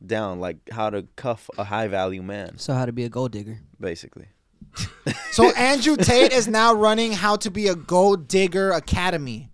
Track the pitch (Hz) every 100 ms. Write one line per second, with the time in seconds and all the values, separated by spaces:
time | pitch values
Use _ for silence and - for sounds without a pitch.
0 | 95 110 101 90 90 80 - 113 107 104
1 | 110 - 127 113 - - 101 104 110 95
2 | 95 95 92 101 85 - - 127 123 120
3 | 120 117 127 107 104 117 - - 92 85
4 | - - - _ _ _ - - - -
5 | - - - - 349 - 254 285 285 294
6 | 185 247 - 254 220 220 233 220 214 220
7 | 226 196 208 208 214 190 202 175 139 180
8 | 196 196 139 185 190 185 196 165 - 185
9 | 180 170 135 110 -